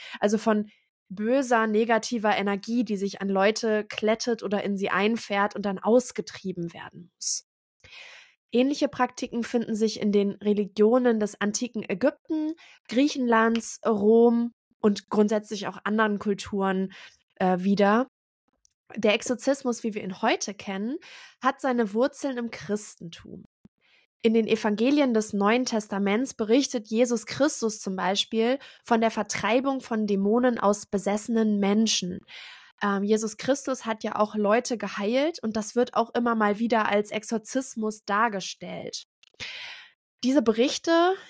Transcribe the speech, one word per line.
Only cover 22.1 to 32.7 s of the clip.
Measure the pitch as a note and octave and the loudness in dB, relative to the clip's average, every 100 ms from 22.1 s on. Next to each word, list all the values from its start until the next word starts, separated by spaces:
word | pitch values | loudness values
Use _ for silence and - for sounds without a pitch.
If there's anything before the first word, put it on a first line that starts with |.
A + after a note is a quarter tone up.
| - C#4+ A#3+ | -2 -6 -6
im | A#3 | -8
Christentum. | - - G#3 - - F3 - - - - _ _ _ _ _ _ _ | -10 -4 -2 -2 -4 -12 -16 -16 -18 -20 _ _ _ _ _ _ _
In | A#3 | 2
den | A3+ A3 | 2 2
Evangelien | A3 A3 G#3 A#3+ D4 C4+ | 0 0 2 2 4 4
des | A3 G#3+ | 2 0
Neuen | G3+ G3+ A#3+ B3+ | 2 2 2 0
Testaments | A3+ G#3 G3 G3+ G#3+ C4 | -2 -2 -2 0 0 -2
berichtet | - G#3+ B3 C4 A#3+ G#3 | -4 2 2 2 -4 -2
Jesus | A3 A#3+ A#3 - | 2 2 2 -2
Christus | - D4 - A3 - | 0 0 2 -2 -2
zum | G3+ F#3 | -4 -2
Beispiel | F#3 G3 - A3 A3+ C4+ - - | -2 -2 -2 0 0 0 -6 -16
von | - A3+ | 0 2
der | A3+ | 2
Vertreibung | A3 G#3 - G3+ B3 C4+ C4+ | 0 -4 -2 0 2 0 -2
von | - A3 G#3+ | -4 -2 0
Dämonen | G3 G3 A#3 B3+ A#3 | 0 2 4 2 2
aus | G3+ G#3 - | 2 2 -2
besessenen | G3+ G3 G#3 - A3+ A3 G#3 | -2 0 -2 0 0 2 2
Menschen. | G3+ G#3 A3 - F3+ F#3+ - - - - - | 2 2 2 0 -4 -8 -14 -20 -20 -20 -20